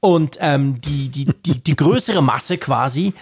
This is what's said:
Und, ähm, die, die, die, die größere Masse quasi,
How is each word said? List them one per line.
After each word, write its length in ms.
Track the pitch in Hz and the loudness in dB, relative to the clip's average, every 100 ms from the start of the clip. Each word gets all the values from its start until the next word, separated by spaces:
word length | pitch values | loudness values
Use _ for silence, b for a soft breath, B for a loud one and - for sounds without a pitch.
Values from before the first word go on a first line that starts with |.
| 202 | 4
Und, 320 | 170 156 - | 2 0 -2
ähm, 400 | 165 139 139 127 | 0 2 0 -2
die, 260 | 143 143 135 | -4 -4 -4
die, 200 | 131 139 - 165 | -6 -4 -4 -2
die, 180 | 131 | -2
die 120 | - 147 | 0 2
größere 440 | 147 247 - 196 | 4 2 0 0
Masse 360 | 135 117 - 180 | 2 0 -4 -6
quasi, 560 | - 123 131 127 190 - | -2 0 0 -2 -4 -4